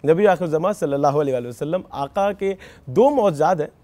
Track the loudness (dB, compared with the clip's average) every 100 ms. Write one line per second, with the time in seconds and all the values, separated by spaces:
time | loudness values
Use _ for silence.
0 | 2 4 4 2 0 -2 -2 -2 -2 0
1 | 0 0 -2 -4 -6 -10 -6 -6 -8 -10
2 | -6 -2 -4 -2 -6 -6 -14 -20 -4 2
3 | 4 4 0 2 0 0 -4 _